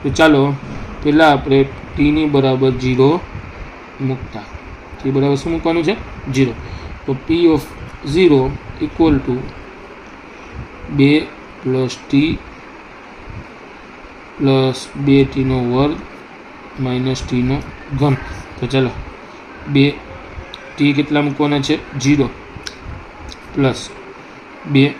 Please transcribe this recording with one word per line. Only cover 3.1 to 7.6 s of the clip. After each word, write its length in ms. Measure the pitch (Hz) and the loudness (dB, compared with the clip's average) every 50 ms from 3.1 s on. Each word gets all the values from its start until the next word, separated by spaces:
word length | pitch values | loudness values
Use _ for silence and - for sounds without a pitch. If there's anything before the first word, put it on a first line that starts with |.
| 160 175 - - - - - - - - - - - - - - - - | 4 2 -2 -8 -14 -14 -14 -14 -14 -14 -16 -16 -16 -18 -20 -20 -12 -6
મૂકતા. 440 | 139 131 131 127 - - - 110 104 - - - - - - - - - - - | -4 -4 -4 -4 -8 -12 -12 -14 -14 -14 -16 -16 -16 -16 -18 -18 -18 -18 -18 -8
ટી 120 | - 135 | -4 -2
બરાબર 260 | 135 139 135 143 143 135 | 0 2 2 2 2 0
શું 140 | - 175 | 0 -2
મૂકવાનું 320 | 165 160 - 170 165 170 165 | -4 0 0 0 0 2 2
છે? 120 | 160 214 226 - - - - - 143 131 | 0 0 -2 -4 -14 -14 -12 -8 -4 2
ઝીરો. 200 | 131 135 123 110 - - - - - - - - - - | 2 2 2 0 -6 -10 -12 -12 -12 -12 -12 -14 -10 -6
તો 120 | - 135 131 - - | -6 -6 -6 -2 0
P 20 | 160 170 175 165 160 | 0 4 6 6 6
of 80 | 147 | 4